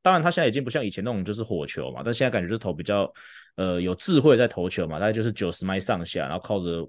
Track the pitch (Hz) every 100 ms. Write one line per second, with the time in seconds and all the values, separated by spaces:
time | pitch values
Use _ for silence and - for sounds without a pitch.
0 | 180 180 170 175 135 127 120 151 107 -
1 | 117 104 92 107 110 87 69 - 65 64
2 | 113 113 127 113 87 113 98 78 85 101
3 | - - - - - - 92 90 90 -
4 | - 156 143 120 120 - 90 - 80 78
5 | 104 113 113 104 90 - 92 95 95 95
6 | 85 87 69 87 - 101 87 82